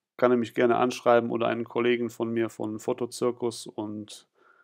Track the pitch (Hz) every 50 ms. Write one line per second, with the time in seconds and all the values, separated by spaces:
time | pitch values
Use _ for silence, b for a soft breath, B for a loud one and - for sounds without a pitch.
0 | _ _ _ - 127 127 127 120 113 110 - - 123 120 120 113 123 123 123 -
1 | - 123 120 120 117 117 117 117 113 113 113 117 117 - - 120 120 120 123 117
2 | 120 113 - - 117 113 113 117 113 110 - - 113 107 107 107 - - 123 -
3 | 123 117 - - 127 123 120 120 120 117 113 - - - - - 104 107 107 107
4 | 104 - - - - _ b b b b b b